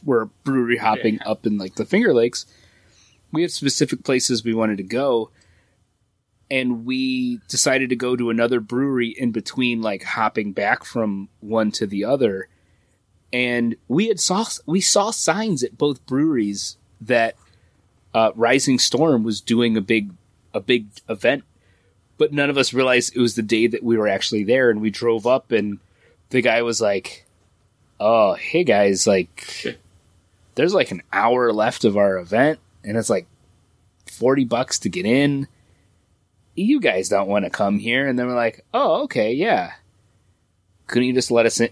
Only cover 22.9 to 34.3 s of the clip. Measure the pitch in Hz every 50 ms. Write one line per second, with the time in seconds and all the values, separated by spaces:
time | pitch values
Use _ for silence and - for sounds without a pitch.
22.9 | 127 123 - - - 123 120 117 - 117 110 104 113 110 117 113 117 110 - 117
23.9 | 117 107 107 104 98 98 - - 117 104 101 101 123 131 127 120 107 107 107 110
24.9 | 101 - 120 120 113 110 101 123 131 131 - - 120 107 104 104 101 - _ _
25.9 | _ _ _ _ _ _ _ - - 127 113 120 113 120 120 117 113 107 113 104
26.9 | 101 95 - - - - _ _ _ _ _ _ _ _ _ _ _ _ _ _
27.9 | _ - 104 107 117 113 104 98 87 - - - - 170 180 139 104 101 101 101
28.9 | 98 95 - 110 98 95 87 - - - - - - - - - - - _ _
29.9 | _ _ _ _ _ _ _ _ _ _ _ _ - 123 151 180 202 175 127 -
30.9 | 95 82 - - - 98 107 117 123 127 123 117 107 107 107 120 - - - 110
31.9 | 98 104 101 98 95 90 87 87 101 117 139 156 156 - _ _ _ _ - 104
32.9 | 107 113 107 - 110 - - _ _ _ _ _ _ _ _ _ _ _ _ _
33.9 | _ _ _ - - - 113 131